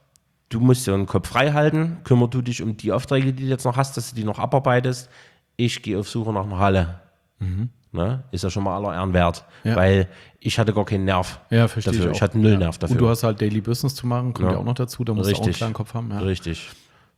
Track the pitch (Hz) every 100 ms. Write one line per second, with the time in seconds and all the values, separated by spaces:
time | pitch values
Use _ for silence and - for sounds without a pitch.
0 | _ _ _ _ _ 113 127 127 110 98
1 | 95 98 - 117 139 147 151 156 165 170
2 | - 123 120 127 123 120 98 107 107 104
3 | 131 135 135 131 131 131 131 120 135 -
4 | 113 120 107 101 110 139 131 123 127 123
5 | - - - _ _ - 120 - - 98
6 | 101 120 110 104 98 92 101 95 85 87
7 | - _ _ _ 95 92 120 - _ 90
8 | 92 131 131 90 95 101 98 92 104 85
9 | 95 90 87 85 - - 110 110 92 95
10 | 92 - - _ - - 110 104 95 101
11 | 95 92 90 - _ 113 117 - 104 101
12 | 87 80 101 113 110 98 87 80 85 120
13 | 117 117 117 104 107 107 104 120 139 -
14 | 123 120 123 117 92 - 104 120 123 -
15 | 117 107 95 98 110 - 113 107 107 113
16 | 113 101 95 92 85 80 - - _ _
17 | _